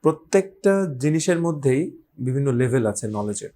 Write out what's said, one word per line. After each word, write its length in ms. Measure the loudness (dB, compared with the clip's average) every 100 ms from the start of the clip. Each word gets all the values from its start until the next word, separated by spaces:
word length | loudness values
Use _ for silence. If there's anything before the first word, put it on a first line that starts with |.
প্রত্যেকটা 840 | 0 -2 0 0 0 0 2 2 0 -2
জিনিসের 400 | 0 0 0 0
মধ্যেই 580 | 0 0 0 2 -2 -8 _ -8
বিভিন্ন 320 | -4 -2 0
লেভেল 340 | 2 2 2 0
আছে 220 | -2 -6
নলেজের। 420 | -4 -4 -6 -10